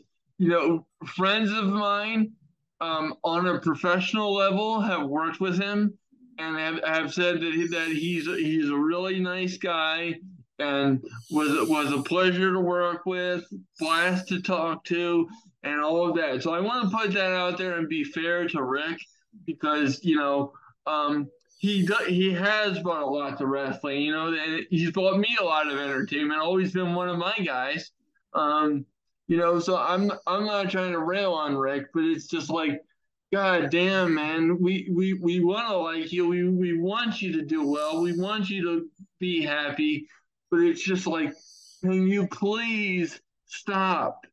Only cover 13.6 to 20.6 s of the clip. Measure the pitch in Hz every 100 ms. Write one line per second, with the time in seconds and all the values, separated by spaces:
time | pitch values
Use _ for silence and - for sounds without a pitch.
13.6 | - - 160 165 180 185 - 180 190 175
14.6 | 165 160 - 175 175 170 165 - - _
15.6 | 143 147 151 165 175 165 151 131 165 170
16.6 | 202 247 202 220 214 190 185 185 180 175
17.6 | 185 170 156 156 143 165 165 175 170 165
18.6 | 127 139 156 160 - _ _ - - 151
19.6 | 151 151 139 135 175 151 143 143 139 -